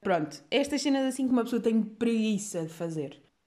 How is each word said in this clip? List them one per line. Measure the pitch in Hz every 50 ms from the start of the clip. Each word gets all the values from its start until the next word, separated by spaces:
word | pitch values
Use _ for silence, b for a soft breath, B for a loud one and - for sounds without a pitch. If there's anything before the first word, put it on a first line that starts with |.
Pronto, | - 196 180 165 151 151 - - - -
estas | - 277 277 277 294 262
cenas | - 294 277 269 269
assim | 262 254 - 262
que | 247 254
uma | 240 226
pessoa | 240 247 226
tem | 208 233 226 226
preguiça | 214 220 - - 240 233 233 220 220 220 208 190 - - - 175
de | 160 160
fazer. | 165 - 175 165 160 160 143 135 - - _ _ _ _ _